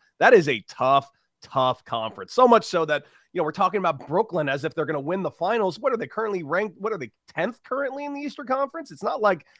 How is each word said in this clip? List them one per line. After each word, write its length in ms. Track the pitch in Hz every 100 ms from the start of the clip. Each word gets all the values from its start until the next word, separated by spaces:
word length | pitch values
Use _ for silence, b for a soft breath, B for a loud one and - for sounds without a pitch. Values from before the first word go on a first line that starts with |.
| _ -
That 140 | 190
is 140 | 233 143
a 160 | 117 -
tough, 400 | - 127 139 - _ _ _
tough 420 | - 131 127 123
conference. 500 | - 117 110 104 92
So 140 | - 254
much 180 | 226 -
so 200 | 180 156
that, 180 | 147 - b b
you 60 | 175
know, 40 |
we're 80 | 160
talking 260 | 160 185 196
about 300 | 180 139 -
Brooklyn 400 | 170 220 170 147
as 140 | 139
if 100 | 151
they're 120 | - 151
gonna 140 | 151
win 200 | 139 185
the 100 | 165
finals. 480 | - 180 233 190 170
What 120 | 269
are 60 | -
they 100 | -
currently 360 | - 220 190
ranked? 360 | 147 175 214 170
What 140 | 202
are 40 | 202
they, 140 | 120 _ _
tenth 340 | - 196 233
currently 420 | - 262 277 277 285
in 80 |
the 80 | 285
Eastern 260 | 285 - 247
Conference? 420 | 262 277 330 294
It's 140 | 156
not 180 | 208 277
like 240 | 214 180 -